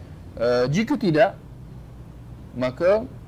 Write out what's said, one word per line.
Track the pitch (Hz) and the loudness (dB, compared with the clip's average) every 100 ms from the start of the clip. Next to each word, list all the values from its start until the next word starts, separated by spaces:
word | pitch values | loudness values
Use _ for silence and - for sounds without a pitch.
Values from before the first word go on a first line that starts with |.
| - - - - | -16 -16 -12 -2
Eh, | 117 123 127 | 2 4 4
jika | 156 226 285 | 2 2 2
tidak, | 202 151 180 - - - - - - - - - - - - | 4 6 4 2 -14 -18 -16 -16 -16 -16 -18 -18 -16 -16 -12
maka | 123 127 123 170 214 233 - | -4 -2 2 4 4 2 -10